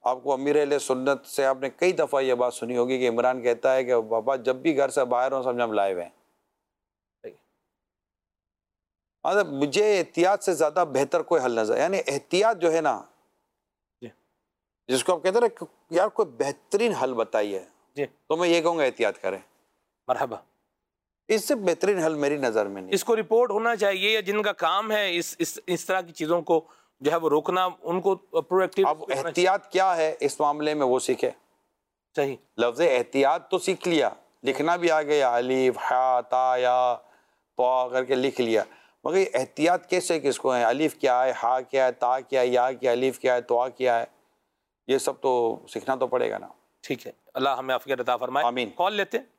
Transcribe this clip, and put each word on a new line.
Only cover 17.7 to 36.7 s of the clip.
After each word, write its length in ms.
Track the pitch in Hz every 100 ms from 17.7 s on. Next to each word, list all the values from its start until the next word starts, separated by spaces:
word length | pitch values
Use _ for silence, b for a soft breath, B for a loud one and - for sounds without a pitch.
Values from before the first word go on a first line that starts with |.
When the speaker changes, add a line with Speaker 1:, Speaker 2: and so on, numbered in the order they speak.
| _ _ -
Speaker 2:
جی۔ 100 | 139 _ _
Speaker 1:
تو 80 | 160
میں 140 | 175
یہ 120 | 170
کہوں 160 | 165 170
گا 60 |
احتیاط 340 | 135 120 110 98
کریں۔ 220 | 98 95 - _ _ _ _ _ -
Speaker 2:
مرحبا۔ 300 | - 135 107 - _ _ _ _ _ _ _ _
Speaker 1:
اس 200 | 220 196
سے 80 | 277
بہترین 440 | 196 165 185 196
حل 140 | 160
میری 240 | 156 143 147
نظر 280 | 131 110 101
میں 160 | 98
نہیں۔ 120 | 92
Speaker 2:
اس 100 | 190
کو 120 | - 226
رپورٹ 360 | 208 226 247
ہونا 240 | 208 226 233
چاہیے، 360 | 202 196 196
یا 80 | 220
جن 220 | 190 208
کا 100 | 208
کام 400 | 196 165 185 220
ہے 260 | 214 196 175
اس، 180 | 165 -
اس، 200 | 170 - -
اس 180 | 170 -
طرح 160 | 190
کی 120 | 175
چیزوں 280 | 160 156 170
کو 240 | 160 165 160 b b _
جو 120 | 139
ہے 40 | 165
وہ 140 | 160
روکنا، 380 | 147 151 180 185 175
ان 200 | - 175
کو 140 | 185 190 _ 165
proactive 460 | 156 185 185 - 190
Speaker 1:
اب 120 | 156
Speaker 2:
ہونا 160 | - 135
چاہیے۔ 120 | 165
Speaker 1:
احتیاط 400 | 147 180 196 -
کیا 300 | 180 190 175
ہے 180 | 156 156
اس 200 | 143 -
معاملے 340 | 147 147 151
میں 120 | 151 135
وہ 140 | 127
سیکھے۔ 320 | - 131 127 - _ _ _ _ _ _ _ -
Speaker 2:
صحیح۔ 200 | 143 131 _ -
Speaker 1:
لفظ 240 | 120 120
احتیاط 640 | 170 127 120 135 139 165 -
تو 80 | 185
سیکھ 300 | - 180 185
لیا، 220 | 165 143 - _ _
لکھنا 320 | 131 135 151 175
بھی 160 | 170
آ 100 | 156
گیا، 340 | 147 147 131 120
الف، 420 | 127 131 131 123 -
ہا، 300 | 127 131 127
تا، 360 | 120 127 127 127
یا، 380 | 123